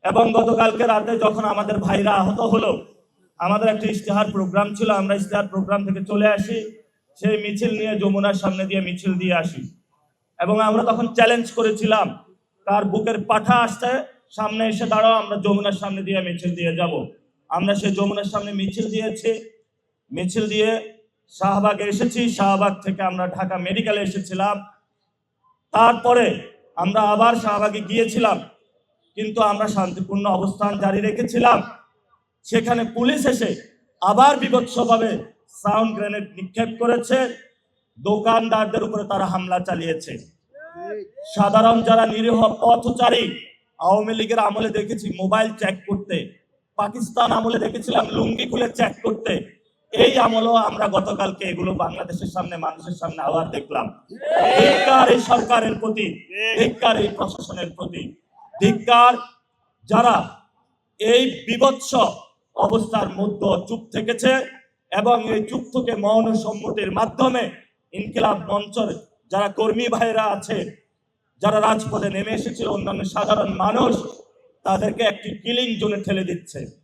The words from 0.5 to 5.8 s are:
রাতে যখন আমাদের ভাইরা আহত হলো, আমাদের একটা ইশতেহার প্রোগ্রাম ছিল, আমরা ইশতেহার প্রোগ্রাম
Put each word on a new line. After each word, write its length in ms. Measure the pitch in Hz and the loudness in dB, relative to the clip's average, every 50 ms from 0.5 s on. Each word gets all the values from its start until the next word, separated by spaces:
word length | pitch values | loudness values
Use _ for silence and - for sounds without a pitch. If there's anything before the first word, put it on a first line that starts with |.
| 226 226 226 220 220 220 233 | 4 4 4 2 2 2 2
রাতে 260 | 226 220 214 214 226 233 226 220 | 2 2 2 0 -2 -2 0 0
যখন 200 | 208 214 220 220 208 202 | 0 0 0 -2 -2 -2
আমাদের 240 | 202 208 202 208 202 185 | -2 -2 -2 -2 -2 0
ভাইরা 280 | 190 196 196 196 208 202 196 | 0 0 2 2 2 2 2
আহত 180 | 185 196 208 233 233 214 196 | 0 0 0 0 0 2 2
হলো, 180 | 160 170 151 - - - - - _ _ _ _ _ _ _ _ - | 2 2 0 -2 -4 -6 -16 -20 _ _ _ _ _ _ _ _ -6
আমাদের 280 | 165 185 208 208 226 220 214 | -2 0 0 2 2 0 0
একটা 140 | 208 220 208 - | 0 -2 -4 -4
ইশতেহার 340 | - - 202 196 208 214 196 185 | -4 -4 -2 0 0 0 0 -2
প্রোগ্রাম 320 | 196 185 180 175 202 208 208 208 | -2 -4 0 0 0 0 0 -2
ছিল, 120 | 202 226 220 208 196 | -2 0 0 0 0
আমরা 120 | 196 196 202 | 0 0 -2
ইশতেহার 320 | 202 196 - 202 202 202 196 196 | -2 -2 -2 -2 -4 -4 -2 -4
প্রোগ্রাম 280 | 190 190 190 202 202 | -4 -2 0 -2 -2